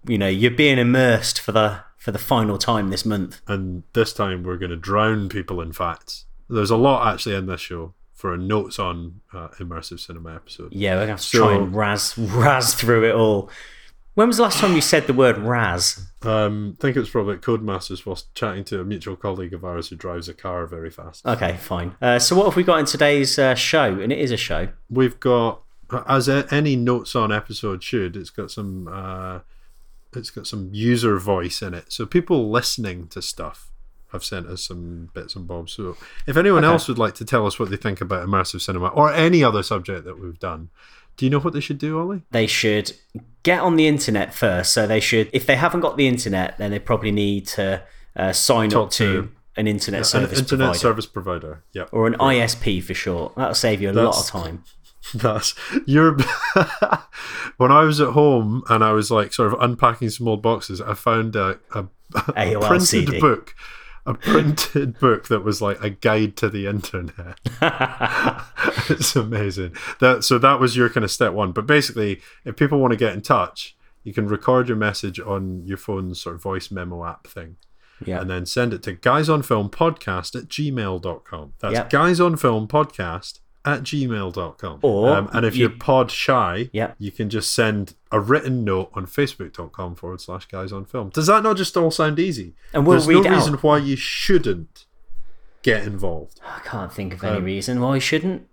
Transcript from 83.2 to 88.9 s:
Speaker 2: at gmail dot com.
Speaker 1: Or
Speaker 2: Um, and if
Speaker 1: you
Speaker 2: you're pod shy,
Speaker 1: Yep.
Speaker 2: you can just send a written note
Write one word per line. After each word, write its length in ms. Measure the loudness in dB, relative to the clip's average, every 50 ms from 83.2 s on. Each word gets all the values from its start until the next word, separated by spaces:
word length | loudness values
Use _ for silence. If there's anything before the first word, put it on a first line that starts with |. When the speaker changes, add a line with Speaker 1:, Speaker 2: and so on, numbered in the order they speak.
| -10 -14 -18 -18 -20 _ _ _ _
Speaker 2:
at 180 | -4 -4 -4
gmail 520 | -4 -4 -4 -2 -2 -2 -2 -4 -4 -6 -6
dot 240 | -6 -8 -8 -10 _
com. 200 | -12 -12 -6 0
Speaker 1:
Or 340 | 2 2 4 4 4 4 4
Speaker 2:
Um, 140 | 4 0 0
and 140 | -2 0 0
if 100 | 0 2
Speaker 1:
you 60 | 2 2 2
Speaker 2:
you're 20 | 0 -2
pod 320 | 0 2 4 4 2 2
shy, 580 | -2 -2 0 2 2 2 2 0 -2 -4 -6 -6
Speaker 1:
Yep. 240 | -4 -4 -4 -4 -6 _
Speaker 2:
you 120 | -12 -10
can 200 | -6 -6 -6 -4
just 220 | -2 -4 -2 -2 0
send 400 | 2 2 2 2 0 -4 -6 -10 _ _ _
a 80 | -2 -2
written 440 | 2 2 2 2 2 -2 -4 -2 0
note 260 | 0 -2 -2 -4 -6